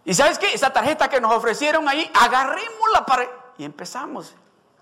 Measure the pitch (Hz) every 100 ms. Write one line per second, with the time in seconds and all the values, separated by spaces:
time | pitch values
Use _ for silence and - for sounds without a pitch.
0 | - 285 285 339 392 233 262 254 233 302
1 | 269 269 226 226 233 208 294 311 302 277
2 | 339 - 240 254 269 339 453 - 466 403
3 | - 254 247 - - - 147 - 180 247
4 | 302 254 165 - _ _ _ _